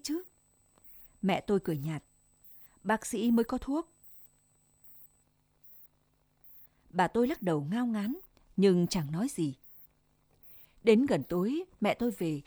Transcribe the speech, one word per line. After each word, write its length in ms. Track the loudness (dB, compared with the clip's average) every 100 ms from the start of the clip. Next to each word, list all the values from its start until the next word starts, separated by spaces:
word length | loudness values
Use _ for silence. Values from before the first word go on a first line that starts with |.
chứ?" 200 | -6 -8 -8 _ _ _ _ _ -20 -20 -20 _
Mẹ 200 | -2 -2
tôi 180 | 0 -2
cười 180 | 0 -4
nhạt. 260 | -4 -8 -12 _ _ _ -20 -20 -20 _
"Bác 220 | -4 -4 -4
sĩ 260 | -2 2
mới 120 | 4
có 140 | 2 -2
thuốc." 360 | -4 -6 -6 _ -20 -20 -20 _ _ _ _ _ -20 -20 -20 _ _ _ _ _ -20 -20 -20 _ _ _ _ _ -20 -20 -20 _ _
Bà 180 | -2 0
tôi 200 | 2 0
lắc 140 | 0
đầu 260 | -2 -2 -2
ngao 140 | -4 -2
ngán, 300 | -2 -4 -6 -12 _ _ 2
nhưng 300 | 4 4 2
chẳng 240 | -2 -4
nói 160 | -4 -4
gì. 260 | -4 -4 -6 -16 -20 -20 _ _ _ _ _ -20 -20 -20 _
Đến 220 | 4 6 6
gần 180 | 0
tối, 400 | 0 -2 0 -2 -6 -4
mẹ 120 | -2
tôi 180 | 0 -2
về, 300 | -2 -4 -4